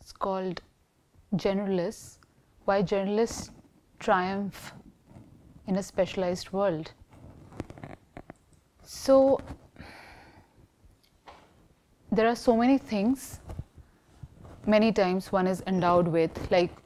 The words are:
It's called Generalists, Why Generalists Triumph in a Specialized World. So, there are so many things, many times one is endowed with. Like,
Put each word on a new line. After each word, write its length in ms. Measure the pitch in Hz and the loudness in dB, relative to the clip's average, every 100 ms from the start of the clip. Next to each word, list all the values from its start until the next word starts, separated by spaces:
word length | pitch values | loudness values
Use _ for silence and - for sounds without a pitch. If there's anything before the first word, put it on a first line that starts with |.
It's 100 | - | -20
called 500 | - 196 190 185 175 - _ _ _ _ _ - 190 | -6 -4 -4 -6 -8 -12 _ _ _ _ _ -6 -2
Generalists, 800 | 208 196 202 190 175 - - - _ _ _ _ - | 0 -2 -2 -2 -2 -6 -16 -20 _ _ _ _ 0
Why 180 | 196 | 0
Generalists 680 | 190 196 196 208 226 - - - - _ _ - | 2 0 0 0 0 -4 -14 -18 -20 _ _ -8
Triumph 720 | - 190 185 196 202 - - - - - _ - - - - - - | 0 0 0 -4 -6 -10 -16 -20 -20 -20 _ -20 -20 -20 -20 -14 -4
in 100 | 185 | -4
a 60 | |
Specialized 680 | 180 - 180 - 180 180 - | -2 -2 -2 0 -2 -4 -4
World. 400 | 190 202 156 160 - - - - - - - - - - - _ - - - _ _ _ _ | -2 0 -2 -6 -16 -20 -20 -20 -20 -18 -14 -14 -14 -18 -18 _ -20 -20 -20 _ _ _ _
So, 560 | - - - 269 269 262 - - - - - - - - - - - _ _ _ _ _ _ _ - - _ _ _ _ _ _ - | -18 -6 4 6 6 2 -2 -16 -20 -20 -20 -20 -20 -20 -20 -20 -20 _ _ _ _ _ _ _ -20 -20 _ _ _ _ _ _ -4
there 160 | 220 220 | 0 2
are 80 | 233 | 2
so 220 | - 226 | 2 4
many 200 | 240 269 | 4 2
things, 640 | - 214 214 269 - - - - - - - _ _ _ - - - - - | 0 -2 0 0 -6 -18 -16 -14 -16 -18 -20 _ _ _ -20 -20 -20 -10 2
many 260 | 214 226 | 4 4
times 400 | 214 185 185 - | 2 0 0 -2
one 160 | 196 185 | 0 0
is 160 | 180 - | -2 -2
endowed 420 | 185 175 175 175 | 0 4 4 4
with. 420 | 165 160 - - | 2 0 -2 0
Like, 200 | 185 180 - | 2 2 -2